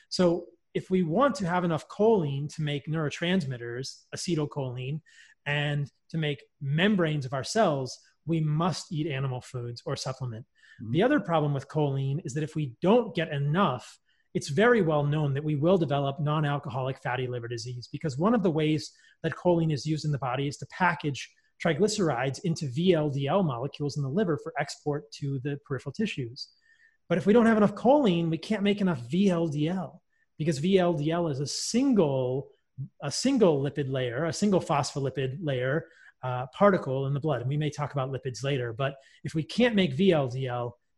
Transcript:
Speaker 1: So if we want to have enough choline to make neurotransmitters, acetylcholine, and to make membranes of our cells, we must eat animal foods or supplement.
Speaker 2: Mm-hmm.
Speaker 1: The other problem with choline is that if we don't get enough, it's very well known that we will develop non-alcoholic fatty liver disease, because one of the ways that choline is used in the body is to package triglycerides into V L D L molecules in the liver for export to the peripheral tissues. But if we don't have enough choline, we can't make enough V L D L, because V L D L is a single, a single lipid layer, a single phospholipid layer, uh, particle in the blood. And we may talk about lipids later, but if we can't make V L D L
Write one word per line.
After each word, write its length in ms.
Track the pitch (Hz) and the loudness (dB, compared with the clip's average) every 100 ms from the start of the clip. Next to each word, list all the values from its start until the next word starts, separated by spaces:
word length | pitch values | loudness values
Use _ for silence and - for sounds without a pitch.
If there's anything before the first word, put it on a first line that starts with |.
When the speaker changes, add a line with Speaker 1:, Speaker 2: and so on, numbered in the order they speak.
| - | -8
Speaker 1:
So 360 | - 180 175 - - _ | 2 2 2 -4 -18 _
if 160 | 180 - | -10 -2
we 140 | 185 | 0
want 320 | 165 180 277 - | 2 2 2 2
to 120 | 175 | -2
have 160 | 180 | 0
enough 240 | 170 156 - | 0 -2 -4
choline 680 | - 214 214 147 139 147 - | 0 4 4 2 -2 -6 -6
to 60 | |
make 260 | 151 143 151 | -4 -4 -4
neurotransmitters, 1160 | 160 147 - 170 190 135 123 120 120 135 - _ - | -2 -2 -2 0 0 0 -6 -8 -8 -8 -12 _ -10
acetylcholine, 840 | - 160 147 147 131 123 127 156 - - - _ 147 | -4 -2 -2 -4 -6 -6 -8 -8 -10 -20 -20 _ -4
and 440 | 147 147 147 143 _ _ | -2 -2 -2 -4 _ _
to 80 | 160 | -4
make 260 | 151 143 - - | -4 -4 -10 -10
membranes 640 | 139 151 202 202 160 151 127 | -2 2 4 4 2 0 -4
of 80 | |
our 100 | 135 | -6
cells, 540 | 120 220 196 143 131 - _ _ 147 | -2 2 2 2 -2 -8 _ _ -4
we 140 | 165 | -2
must 520 | 156 151 175 - - | 0 0 0 -2 -6
eat 160 | 151 160 | -6 -4
animal 340 | 135 139 123 | -2 -4 -6
foods 400 | - 127 120 120 165 | -8 -10 -10 -10 -8
or 100 | 135 | -6
supplement. 500 | 139 131 127 110 - _ _ - | -6 -8 -8 -10 -14 _ _ -14
Speaker 2:
Mm-hmm. 120 | 107 | -4
Speaker 1:
The 100 | 147 | 2
other 160 | 240 294 | 4 2
problem 340 | 190 160 147 | 2 2 2
with 140 | 139 - | 0 -2
choline 580 | 156 143 135 135 143 160 | 0 0 0 -2 -4 -4
is 80 | |
that 100 | 139 | -6
if 120 | 151 160 | -4 -4
we 180 | 147 - | -6 -2
don't 320 | 175 240 214 | 4 4 4
get 180 | - 160 | -2 -4
enough, 680 | 143 143 165 185 127 - - _ _ _ | -2 0 2 2 0 -6 -20 _ _ _
it's 160 | 175 - | -8 -4
very 320 | 139 233 233 | 2 4 4
well 220 | 160 147 | 4 2
known 300 | 143 151 143 | 2 0 0
that 100 | 135 | -2
we 120 | 151 147 | -2 0
will 220 | 160 190 | 4 4
develop 420 | 151 143 139 135 | 4 0 0 -2
non-alcoholic 840 | 147 156 147 143 147 131 131 135 | 0 0 0 -2 -4 -6 -4 -4
fatty 240 | 127 127 127 | -4 -4 -4
liver 200 | 123 117 | -6 -8
disease, 400 | 120 120 123 - | -8 -8 -12 -12
because 260 | 143 160 127 | -8 -6 -2
one 160 | 196 | 2
of 80 | 240 | 2
the 80 | 180 | 2
ways 420 | 151 156 156 - - _ _ | 2 2 0 -2 -16 _ _
that 120 | 160 - | -8 -2
choline 380 | 180 170 160 | 2 2 2
is 120 | 143 151 | 0 -2
used 200 | 156 156 | -4 -2
in 60 | |
the 60 | 139 | -4
body 300 | 131 127 139 | -2 -2 -4
is 100 | - | -6
to 80 | - | -10
package 640 | - 180 165 151 127 - _ _ - | 0 0 0 -4 -6 -10 _ _ -4
triglycerides 760 | 170 151 208 214 165 123 135 131 | -2 2 0 2 0 0 -2 -4
into 240 | 151 165 143 | -4 -4 -4
V 240 | 123 185 | 0 4
L 160 | 165 151 | 4 2
D 180 | 135 139 | -2 0
L 160 | 185 | 2
molecules 540 | 170 117 139 - 143 147 | 2 0 -6 -4 -6 -4
in 60 | |
the 60 | 135 | -2
liver 300 | 165 190 139 | 0 0 0
for 120 | 160 143 | -4 -6
export 520 | 151 - 147 147 - | -6 -6 -4 -6 -6
to 280 | - 143 139 | -10 -6 -6
the 160 | 143 143 - | -6 -8 -8
peripheral 280 | 131 139 | -8 -8
tissues. 560 | - 208 151 117 127 - _ _ _ _ _ - | -4 -4 -4 -8 -10 -16 _ _ _ _ _ -2
But 80 | 175 | 0
if 80 | 196 | 4
we 80 | |
don't 120 | 233 226 | 6 6
have 120 | 214 | 6
enough 180 | 202 202 | 4 4
choline, 540 | 220 294 240 170 165 | 4 6 6 2 2
we 80 | 160 | -2
can't 260 | - 214 | -2 0
make 180 | 202 202 | 0 2
enough 200 | 190 143 120 | 0 0 -2
V 200 | 170 196 | 2 4
L 180 | 170 170 | 4 0
D 200 | 147 151 | 0 0
L, 340 | 190 143 - _ _ _ - | -2 -6 -12 _ _ _ -6
because 200 | 156 135 | -2 0
V 220 | 170 190 | 4 4
L 140 | 175 | 4
D 180 | 160 147 | 2 0
L 160 | 170 170 | 0 0
is 120 | 131 | -2
a 80 | 143 | -4
single, 1000 | - - 233 277 214 151 135 127 131 - _ _ - 135 - | -6 -2 0 2 4 4 2 0 -2 -6 _ _ -14 -14 -10
a 80 | 143 | -8
single 500 | - 262 269 185 143 | -2 0 4 4 4
lipid 300 | 143 151 135 | 0 -2 -4
layer, 340 | 131 123 117 165 | -2 -4 -2 -4
a 80 | |
single 260 | - 208 180 | 0 2 2
phospholipid 800 | - 147 135 143 135 139 131 139 | 2 0 0 -2 -4 -2 -4 -4
layer, 440 | 156 127 131 156 - _ - _ | -4 -2 0 -2 -4 _ -20 _
uh, 240 | 127 123 135 | -6 -6 -6
particle 520 | - 202 180 139 131 135 | 4 4 4 0 -4 -2
in 80 | |
the 60 | 143 | -2
blood. 220 | 156 127 | 0 -2
And 80 | 123 | -2
we 80 | 147 | -2
may 120 | 151 | -2
talk 240 | 147 143 | -4 -6
about 180 | 143 131 | -4 -4
lipids 320 | 131 135 110 | -4 -6 -6
later, 300 | 135 143 120 | -2 -2 -2
but 220 | 110 135 - - _ | -2 -4 -4 -18 _
if 120 | 147 160 | -8 -6
we 80 | |
can't 320 | 147 - 240 208 | -4 2 2 4
make 180 | 180 | 2
V 180 | 131 190 | 4 4
L 160 | 156 131 | 4 2
D 200 | 131 127 | -2 -4
L 280 | 123 120 - _ | -4 -6 -8 _